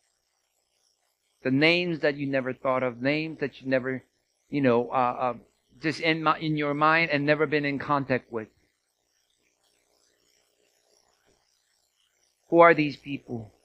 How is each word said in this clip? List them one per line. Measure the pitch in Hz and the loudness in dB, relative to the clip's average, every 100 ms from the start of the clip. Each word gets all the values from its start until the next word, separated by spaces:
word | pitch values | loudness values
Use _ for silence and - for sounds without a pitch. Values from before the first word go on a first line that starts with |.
| _ _ _ _ _ _ _ _ _ _ _ _ _ _ | _ _ _ _ _ _ _ _ _ _ _ _ _ _
The | - | -2
names | 135 156 175 175 160 | 2 4 2 0 -2
that | 151 143 | -2 -2
you | 143 | -4
never | 135 127 | -4 -4
thought | 127 139 127 | -6 -2 -2
of, | 127 117 | -2 -4
names | 131 151 160 151 | -2 -2 -4 -8
that | 143 - | -10 -8
you | 131 | -4
never, | 131 127 131 - _ _ _ _ | -4 -2 -8 -10 _ _ _ _
you | 143 | 0
know, | 135 120 120 | 2 2 2
uh, | 131 123 123 | 0 -2 -2
uh, | 127 120 - _ _ 123 | -4 -6 -14 _ _ -8
just | 156 - | -6 -2
in | 165 160 | -2 0
my, | 156 156 | 0 0
in | 160 151 | -2 -2
your | 147 | -2
mind | 143 156 160 165 | 0 2 4 2
and | 143 | 0
never | 143 147 151 | 2 2 2
been | 151 | 0
in | 143 139 | -2 -4
contact | - 147 135 127 - | -2 -2 -2 -4 -4
with. | 113 110 _ _ _ _ _ _ _ _ _ _ _ 60 60 60 60 60 60 60 60 60 60 60 60 62 60 62 60 _ _ _ _ _ _ _ _ _ _ _ _ - | -10 -10 _ _ _ _ _ _ _ _ _ _ _ _ _ _ _ _ _ _ _ _ _ _ _ _ _ _ _ _ _ _ _ _ _ _ _ _ _ _ _ 2
Who | 170 | 6
are | 170 | 8
these | 156 151 131 | 6 0 -4
people? | - 135 - 120 107 _ | -10 -12 -10 -12 -12 _